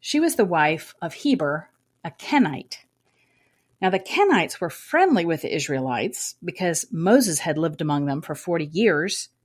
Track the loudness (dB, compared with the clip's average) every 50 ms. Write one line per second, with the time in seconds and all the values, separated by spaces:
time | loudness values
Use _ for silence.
0 | -8 -2 0 2 2 2 2 2 2 2 4 4 4 2 2 0 -6 -12 -14 _
1 | -10 -10 -8 -4 0 2 2 2 2 0 -2 -4 -6 -12 _ _ _ _ _ _
2 | -14 -14 -14 -14 -6 0 2 2 2 2 0 -6 -10 -14 -16 -18 -18 _ _ _
3 | _ _ _ _ _ _ _ _ _ _ _ _ _ _ _ -4 -2 0 0 -2
4 | -2 -2 0 2 2 4 4 4 2 0 -4 -6 -8 -8 -8 -10 -8 -2 2 2
5 | 4 4 4 4 2 2 -2 -2 -2 -4 -4 -4 -2 -2 -2 -2 -2 -2 -2 -2
6 | -2 -4 -4 -6 -10 -10 -12 _ -12 -10 -6 -4 -2 -2 -2 -2 -4 -6 -6 -2
7 | 2 4 6 6 6 4 0 -2 -2 -2 -2 0 -2 -2 -2 -2 -2 0 0 0
8 | 0 -2 -2 -4 -6 -8 -10 -8 -4 -4 -2 -2 -2 -2 0 2 2 4 4 2
9 | 0 -2 -4 -6 -8 -12 _ _ _